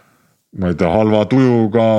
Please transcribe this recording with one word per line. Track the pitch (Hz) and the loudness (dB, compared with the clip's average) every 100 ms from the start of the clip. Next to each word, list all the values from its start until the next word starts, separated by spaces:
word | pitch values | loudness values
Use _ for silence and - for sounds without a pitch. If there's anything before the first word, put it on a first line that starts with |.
| _ _ _ _ _ | _ _ _ _ _
ma | - 90 | -8 -6
ei | 82 | -2
tea, | 87 | 0
halva | 104 107 107 104 | 0 0 0 0
tujuga, | 131 127 120 110 113 113 | 0 2 2 0 0 0